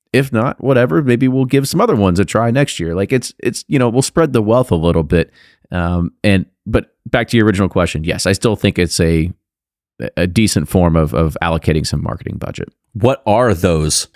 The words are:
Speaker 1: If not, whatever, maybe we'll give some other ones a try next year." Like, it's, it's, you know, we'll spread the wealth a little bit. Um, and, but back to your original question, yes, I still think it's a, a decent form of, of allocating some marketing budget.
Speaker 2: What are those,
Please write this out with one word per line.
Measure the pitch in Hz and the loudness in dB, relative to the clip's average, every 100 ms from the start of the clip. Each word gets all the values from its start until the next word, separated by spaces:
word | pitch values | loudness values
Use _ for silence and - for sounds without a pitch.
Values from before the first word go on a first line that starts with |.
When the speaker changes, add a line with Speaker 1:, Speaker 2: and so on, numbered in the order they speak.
| _ | _
Speaker 1:
If | 123 139 | -2 0
not, | 110 127 - | -2 -2 -4
whatever, | 131 127 131 160 | 0 2 2 0
maybe | 131 120 131 | 0 2 2
we'll | 131 127 | 0 0
give | 139 139 | 0 0
some | 165 | 0
other | 233 127 | 0 2
ones | 98 87 | 2 2
a | 98 | 0
try | 107 117 | 0 0
next | 131 143 - | 0 -2 -4
year." | 82 | -6
Like, | 85 101 | -4 -2
it's, | 131 - - | -2 -4 -8
it's, | - - - | -6 -6 -4
you | 143 | 0
know, | 120 | 2
we'll | 120 | 0
spread | - - 160 | 0 0 0
the | 117 | 0
wealth | 104 123 127 | 2 2 2
a | 82 | 0
little | 85 82 | 2 0
bit. | 73 85 - _ _ _ _ | 2 0 0 _ _ _ _
Um, | 90 85 87 87 - | -4 -2 -2 -4 -2
and, | 104 95 - _ - | 0 0 -2 _ -4
but | 117 - _ - | -4 -4 _ -4
back | 123 113 | -4 0
to | 117 | 2
your | 107 | 4
original | 95 92 | 2 0
question, | 95 85 78 | 0 -2 -2
yes, | 80 - 90 | -6 -2 -2
I | |
still | 98 120 101 | 0 0 0
think | 101 - | 0 0
it's | 87 - | -2 0
a, | 82 82 82 - _ _ _ _ _ - 60 - | 2 2 0 -6 _ _ _ _ _ -14 -10 -4
a | 90 | 0
decent | 90 104 98 73 | 2 2 0 0
form | 95 87 | 2 2
of, | 82 78 | 2 0
of | 65 80 - | 0 -2 -2
allocating | 85 82 - 78 - | -4 -2 0 -2 -2
some | 76 | -4
marketing | - - - - | -6 -8 -10 -10
budget. | - - 50 _ _ | -10 -10 -14 _ _
Speaker 2:
What | 104 117 - 107 | -2 0 0 0
are | 107 123 | 2 2
those, | 85 92 80 76 - - | 2 2 0 0 -2 -6